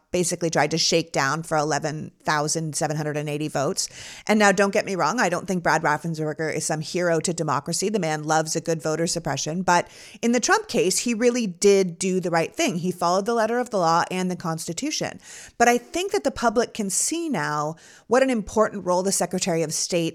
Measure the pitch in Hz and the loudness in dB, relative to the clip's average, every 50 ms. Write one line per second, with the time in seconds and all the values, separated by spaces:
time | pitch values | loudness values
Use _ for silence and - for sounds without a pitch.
0 | _ _ - 180 175 - 180 170 175 160 156 160 143 151 160 165 - - 185 170 | _ _ -2 0 0 0 -2 -2 -4 -2 2 2 2 2 0 0 0 2 2 2
1 | 165 - - 160 139 135 143 160 160 - 160 151 147 156 151 139 160 156 165 156 | 0 0 -2 -2 0 0 0 -2 -4 -2 -2 0 0 0 0 -2 -2 -4 -6 -6
2 | - - - _ _ - 156 151 147 156 - 160 160 156 143 - 165 147 151 147 | -10 -12 -14 _ _ -2 0 0 0 0 -2 -2 -4 -4 -4 -4 -2 -2 -2 -2
3 | 151 151 143 147 147 151 147 147 156 151 - 156 131 156 196 - - - - - | -4 -4 -4 -4 -4 -4 -4 -4 -6 -4 -2 -2 -2 -2 -2 -4 -6 -8 -8 -14
4 | - - - - - - 214 214 208 202 196 196 202 202 196 214 - - 196 170 | -16 -16 -16 -10 -2 2 4 6 6 6 6 4 2 2 2 0 0 0 -2 0
5 | 156 151 190 254 226 175 170 - - - 190 180 165 170 151 160 160 151 147 151 | 0 0 2 2 0 0 0 -2 -2 -2 -2 0 2 2 2 2 2 2 0 0
6 | - 165 165 151 156 151 151 - 160 156 - 160 160 - 165 151 156 - - 175 | -2 -4 -4 -4 -4 -4 -4 -4 -4 -4 -2 -4 -2 -2 -4 -4 -4 -6 -4 -2
7 | 180 175 165 160 160 190 170 170 160 151 131 143 - - 170 - 185 220 214 214 | 0 0 0 0 0 -2 -2 -2 -2 -2 -2 -2 -2 -4 -4 -4 -2 -2 -2 0
8 | 165 160 156 151 151 151 156 160 160 156 - 170 165 - 165 160 - 160 156 156 | 0 -2 -2 -4 0 2 2 2 2 0 -2 -4 -2 -2 -2 -2 -2 -2 -2 0
9 | 170 170 - 170 - 160 135 135 - 156 156 185 185 180 175 175 165 - - - | 0 -2 -2 -4 -4 -4 -4 -4 -4 -4 -4 -2 2 4 4 4 2 0 -8 -18
10 | - - - 214 - 233 240 254 - - 370 440 415 - - 208 156 185 190 - | -20 -20 -12 -4 -2 0 0 2 2 2 2 2 0 0 0 2 2 2 2 0
11 | - 240 233 208 247 247 240 254 226 190 170 - - 202 202 196 196 180 165 - | 0 -2 0 2 2 2 2 2 -2 -4 -4 2 6 6 6 6 6 2 0 -2
12 | 180 190 185 190 170 180 165 165 165 - - - 339 277 160 175 156 185 175 - | -2 0 0 0 0 0 0 0 0 0 0 0 0 0 0 0 -2 -4 -2 0
13 | 180 170 180 190 196 226 233 233 220 220 233 247 247 - - 196 170 165 165 170 | 2 2 2 2 2 0 0 0 0 2 0 -2 -2 -2 0 2 4 4 4 4
14 | - - - 185 185 180 180 165 - 165 160 160 - - 165 - 262 302 302 - | 2 2 0 -2 -2 -2 -2 -4 -4 -4 -4 -4 -6 -8 -6 -6 -4 -4 -4 -4
15 | 160 - - 180 - - - - - - - - 240 240 240 247 - - - 330 | -4 -6 -6 -10 -16 -18 -20 -18 -20 -20 0 4 4 4 4 2 0 -4 -6 -6
16 | 370 403 - 339 - 269 214 - 240 233 214 240 226 - - - 208 196 - - | -4 -2 -2 -2 -2 -2 -2 0 0 2 2 2 0 0 -2 -6 -4 -2 -2 -2
17 | - - 311 339 339 320 254 165 147 151 151 151 147 151 165 - - - - - | -2 -2 -2 -4 -4 -2 -2 -2 -2 -2 -2 -2 -2 -4 -6 -8 -14 -20 -20 -20
18 | _ - 220 254 269 262 247 220 190 - - 220 214 - - 202 180 180 180 180 | _ 0 2 4 4 4 2 0 -2 -2 2 2 2 2 0 -4 -2 0 0 0
19 | 190 196 185 - 185 170 - 180 - 196 170 165 165 151 160 - - - 190 170 | 2 0 0 0 -2 -2 -2 -2 -2 0 0 0 0 -2 -2 -4 -2 -2 0 0
20 | 165 160 - | 0 0 -2